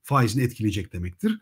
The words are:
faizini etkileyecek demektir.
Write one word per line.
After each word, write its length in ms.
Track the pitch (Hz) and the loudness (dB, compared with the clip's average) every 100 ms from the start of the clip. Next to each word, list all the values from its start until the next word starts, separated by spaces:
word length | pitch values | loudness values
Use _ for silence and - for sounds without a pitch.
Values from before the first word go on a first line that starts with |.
faizini 400 | - 139 113 127 | 0 2 2 2
etkileyecek 500 | 123 - 107 98 87 | 0 0 -2 -2 -4
demektir. 460 | 90 90 - 220 214 | -6 -8 -2 -2 -2